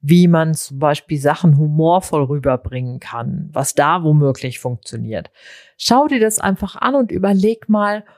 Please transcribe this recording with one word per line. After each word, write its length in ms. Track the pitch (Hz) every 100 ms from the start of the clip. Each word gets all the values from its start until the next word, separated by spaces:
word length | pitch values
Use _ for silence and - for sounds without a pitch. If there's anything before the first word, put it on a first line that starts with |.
wie 260 | 143 175 180
man 280 | 165 160 160
zum 240 | - 135
Beispiel 400 | 151 143 _ 151
Sachen 380 | 143 151 170 143
humorvoll 680 | 151 151 160 180 - 156
rüberbringen 760 | 135 147 135 127 - 127 127 127
kann, 500 | - 120 123 131 -
was 220 | - 135 -
da 280 | 147 175
womöglich 560 | 160 151 143 127 131 123
funktioniert. 720 | 127 123 - 117 113 107 - _ - - _ _
Schau 300 | - 240 302
dir 120 | 269
das 200 | 220 208
einfach 360 | 196 196 202 -
an 200 | - 277
und 160 | 240
überleg 580 | 185 190 196 208 226 -
mal, 340 | 214 208 208 214